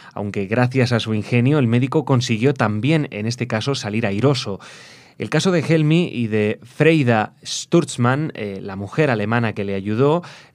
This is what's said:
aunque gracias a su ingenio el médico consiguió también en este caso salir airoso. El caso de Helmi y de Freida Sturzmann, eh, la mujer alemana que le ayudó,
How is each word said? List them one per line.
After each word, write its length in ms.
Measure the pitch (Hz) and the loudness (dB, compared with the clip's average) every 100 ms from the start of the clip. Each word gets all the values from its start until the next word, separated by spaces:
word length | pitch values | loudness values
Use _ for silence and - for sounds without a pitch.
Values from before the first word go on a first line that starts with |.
| - | -16
aunque 320 | - 101 98 98 | -8 -6 -4 -2
gracias 460 | 117 123 131 120 | 2 2 2 2
a 80 | 120 | 0
su 140 | 113 | 0
ingenio 460 | 110 101 120 123 151 | -4 0 2 2 2
el 80 | 120 | 2
médico 360 | 120 135 123 | 2 2 0
consiguió 500 | 123 131 123 110 127 | 2 0 2 0 0
también 540 | - 110 104 123 160 143 | 2 0 0 0 0 -2
en 140 | 104 107 | -6 -6
este 220 | 117 123 | -4 -4
caso 260 | 113 123 | -4 -4
salir 320 | 135 107 107 110 | -4 -4 -2 -2
airoso. 540 | 98 131 131 113 95 - - - - - - | 2 2 2 -2 -10 -12 -20 -20 -20 -20 -12
El 100 | 107 | -4
caso 220 | 151 185 | 0 2
de 80 | 180 | 0
Helmi 500 | 131 160 151 165 175 | 2 2 4 2 0
y 140 | - 113 | -2 -2
de 340 | 107 104 113 | 0 0 -2
Freida 720 | 117 - 151 165 123 113 104 _ - | -8 2 4 4 4 2 0 _ -12
Sturzmann, 840 | - - 170 170 - 120 131 156 | -10 0 0 0 0 0 0 -2
eh, 240 | - 104 95 | -6 -10 -8
la 120 | 98 98 | -10 -10
mujer 360 | 98 - 151 | -6 0 0
alemana 420 | 113 104 117 113 | 0 0 0 0
que 100 | 104 | -2
le 120 | 101 98 | -4 -4
ayudó, 480 | 98 107 139 165 175 - - | -2 0 2 2 -4 -18 -20